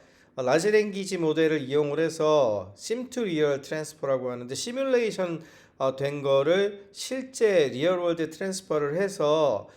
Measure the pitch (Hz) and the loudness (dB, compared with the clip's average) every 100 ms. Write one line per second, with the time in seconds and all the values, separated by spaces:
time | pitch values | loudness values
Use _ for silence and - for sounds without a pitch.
0 | - _ _ - 127 156 202 214 208 196 | -20 _ _ -6 2 2 4 2 2 -2
1 | 190 185 160 156 160 156 127 143 147 147 | -6 -2 0 2 2 2 0 0 0 0
2 | 160 160 156 151 123 104 92 - - 233 | -2 0 2 4 4 0 -4 -10 -8 -6
3 | 254 247 214 156 147 139 - 156 151 - | -6 -6 -2 0 0 0 -4 -8 -8 -6
4 | 135 131 127 123 123 135 233 254 269 247 | -2 -2 -2 -8 -8 -8 -6 -4 0 2
5 | 220 170 180 160 - - - - 135 131 | 0 -2 -4 -6 -10 -20 -18 -4 -2 -2
6 | 139 143 139 139 143 185 202 202 - - | -4 -2 2 4 4 2 0 -4 -16 -14
7 | - 262 262 - 220 185 139 117 165 180 | -8 -8 -8 0 4 4 2 2 0 2
8 | 175 170 156 - 190 190 - 156 143 160 | 0 -2 -4 -6 -6 -6 -4 -2 0 -2
9 | 196 185 147 156 147 101 - | -2 0 2 4 2 0 -4